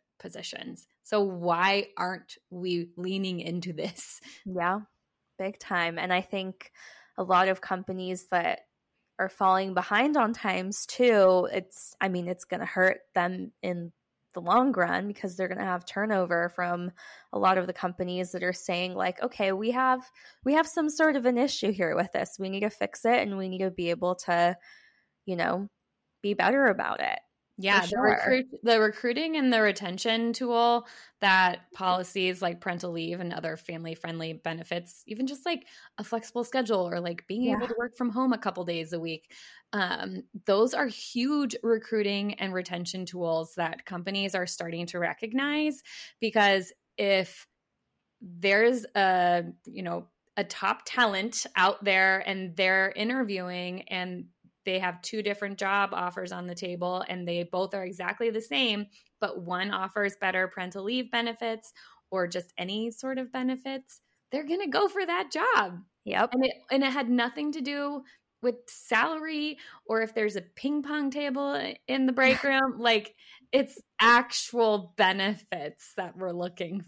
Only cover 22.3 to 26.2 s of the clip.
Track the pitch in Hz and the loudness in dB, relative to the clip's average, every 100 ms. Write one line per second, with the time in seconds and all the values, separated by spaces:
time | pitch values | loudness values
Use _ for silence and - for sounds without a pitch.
22.3 | - 190 196 208 208 202 - 226 240 208 | -6 -6 -4 -4 -2 -6 -2 2 2 2
23.3 | 196 190 185 190 180 170 170 180 180 - | -2 -4 -2 -2 -2 -2 0 0 -2 0
24.3 | 170 170 175 - - _ _ _ _ - | 4 4 2 -6 -20 _ _ _ _ -8
25.3 | 180 170 180 202 _ _ _ _ _ | -2 0 -2 -4 _ _ _ _ _